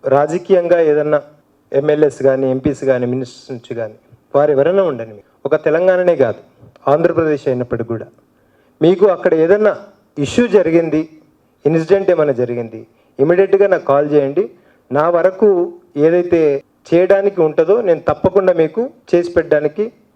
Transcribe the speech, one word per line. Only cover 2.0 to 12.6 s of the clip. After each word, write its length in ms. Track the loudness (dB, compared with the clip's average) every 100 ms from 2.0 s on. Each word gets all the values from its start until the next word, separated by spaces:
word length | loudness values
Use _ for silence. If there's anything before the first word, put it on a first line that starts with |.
| 0 2
కానీ, 240 | 0 0 -2
ఎంపీస్ 320 | -2 -4 -4
కానీ, 220 | -2 -2 -2
మినిస్టర్స్ 420 | -6 -8 -16 -16
నుంచి 200 | -16 -12
కానీ 220 | -10 -10 -14 _ _ _
వారు 160 | 0 2
ఎవరైనా 300 | 2 2 0
ఉండండి, 400 | -2 -4 -12 -16 _ _
ఒక 120 | -4 -2
తెలంగాణనే 500 | 0 0 2 2 0 0
కాదు 240 | 0 -2 -16 _ -20 _ -2
ఆంధ్రప్రదేశ్ 560 | 0 0 0 -2 -2 -4
అయినప్పటికీ 400 | -4 -4 -8 -6
కూడా 180 | -8 -10 _ _ _ _ _ _ _
మీకు 240 | 0 2 2
అక్కడ 280 | 2 0
ఏదన్నా 380 | 0 2 2 2 -2 -14 _ _ -8
ఇష్యూ 280 | -4 -2 2
జరిగింది, 520 | 2 2 0 0 -4 -6 -14 _ _ _ _
ఇన్సిడెంట్ 460 | -2 -2 0 0 2
ఏమైనా 240 | 0 0 -2
జరిగింది, 380 | -4 -6